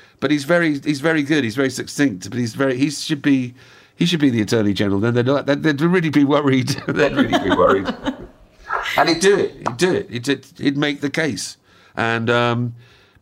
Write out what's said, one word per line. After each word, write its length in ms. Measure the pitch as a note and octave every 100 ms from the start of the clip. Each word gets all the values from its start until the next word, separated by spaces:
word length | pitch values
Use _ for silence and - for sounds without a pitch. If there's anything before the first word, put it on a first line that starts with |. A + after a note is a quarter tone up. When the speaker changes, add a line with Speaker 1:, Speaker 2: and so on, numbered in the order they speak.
| - _
Speaker 1:
But 120 | C#3+
he's 140 | D3 C#3
very, 340 | F3 E3 C#3+
he's 220 | C3 D3
very 200 | D3+ D#3+
good. 200 | C#3 D#3
He's 120 | A#2 A2
very 140 | C3+
succinct. 580 | A#2+ - - C#3+ F2+ F#2+
But 100 | A#2
he's 160 | A#2+ A2
very, 200 | C3+ B2+
he 120 | D3
should 320 | C#3 - D#3
be, 320 | D3 C3+ B2 A#2+ - - _ _
he 100 | E3+
should 120 | E3+
be 100 | C#3+
the 100 | A#2
Attorney 320 | G#2 A#2 G#2
General. 260 | G2 G#2 G2
Then 140 | A2
they'd, 120 | A#2+ A#2+
they'd, 340 | C#3 - C#3+
they'd 200 | C3+ C#3+
really 280 | E3+ F#3 E3
be 140 | C#3+
worried. 460 | C#3 D3 C#3+ C3 B2+
<laughs> 180 | C#3 -
They'd 260 | E2 A2+ C#4+
really 240 | B3+ -
be 100 | - -
worried. 320 | A3 - C4 -
Speaker 2:
<laughs> 160 | - - - - - _ - - - -
Speaker 1:
And 120 | D3+
he'd 100 | E3
do 160 | F#3+ G3
it. 180 | A#2 -
He'd 220 | - B2
do 160 | F3+
it. 160 | C3+ -
He'd, 340 | A#2+ B2+ C3+ - -
he'd 200 | C#3+ C#3
make 240 | D3 C#3+
the 80 | C#3+
case. 480 | D#3+ D#3 A2 - - _ _ _ -
And, 320 | A2+ A#2 A2+
um, 460 | A#2+ A#2+ A#2+ A#2+ A#2+ - _ _ _